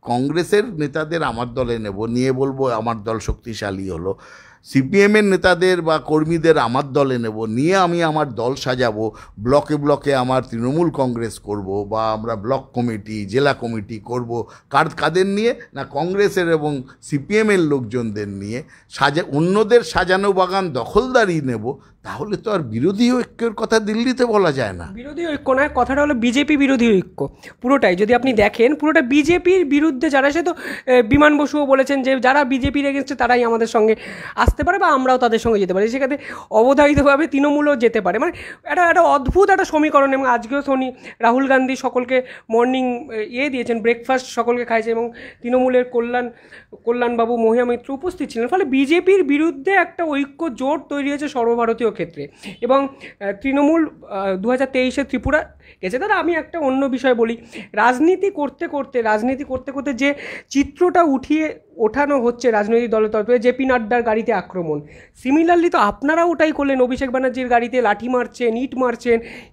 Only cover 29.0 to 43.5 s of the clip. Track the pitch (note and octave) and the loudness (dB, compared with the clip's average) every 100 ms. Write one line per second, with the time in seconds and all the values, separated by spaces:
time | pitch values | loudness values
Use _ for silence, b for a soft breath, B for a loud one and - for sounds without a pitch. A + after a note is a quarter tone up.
29 | B3+ C#4 C#4+ F4 F4 F#4+ D#4 C#4+ D#4 C4 | 4 2 4 2 4 2 4 2 2 0
30 | D#4+ C#4 C#4 D4 F4 - B B - B3+ | 0 2 2 0 -2 -4 B B 2 4
31 | A3+ C#4+ D4 D4 C#4+ D4+ C#4+ C4+ C4+ C#4 | 6 6 6 4 0 0 2 2 2 0
32 | B3+ C4 B3 C4+ C4+ C4 C#4 C#4+ C#4 C#4 | 0 2 4 2 2 0 0 0 -2 -2
33 | C4+ C4 A#3+ B3 A#3+ A3+ A3+ A#3 G#3+ A3 | -4 -4 2 2 2 0 0 2 2 0
34 | B B B - A#3+ - D4+ F#4+ F4+ C#4+ | B B B 0 0 0 0 2 2 2
35 | B3+ B3+ A#3+ A3 A#3 G#3+ F#3 F#3 G#3+ B3+ | 2 2 2 0 0 0 0 0 0 0
36 | C4+ C#4 B B B - A#3 C#4 D4 C#4+ | -2 -4 B B B 2 4 6 6 6
37 | C#4 C#4 D#4 C4+ C#4+ D4 D4 C#4+ A3+ A3 | 4 4 2 2 2 2 2 2 2 2
38 | F#3 G3 A#3 - B B - D4 F4 E4+ | -2 -2 -2 -4 B B -6 0 4 6
39 | E4 C#4 C4 F4 G4+ F#4+ F#4 D#4 D4+ C#4+ | 6 4 2 2 4 4 2 2 2 4
40 | C#4 C4+ C4 A#3+ A3 C#4 C#4 C4 C4 B3+ | 2 0 0 0 -2 -6 -2 -2 -2 -8
41 | B B A#3 B3 C4+ C4 C4 C4 B3+ B3 | B B 2 2 2 2 2 -2 -2 -4
42 | A#3+ C4 B3+ B _ A3+ A#3+ C4 B3+ A#3+ | 0 -2 -2 B _ 2 2 2 -2 -4
43 | - A3 A3 A#3+ C#4+ | -8 -8 -8 -4 -4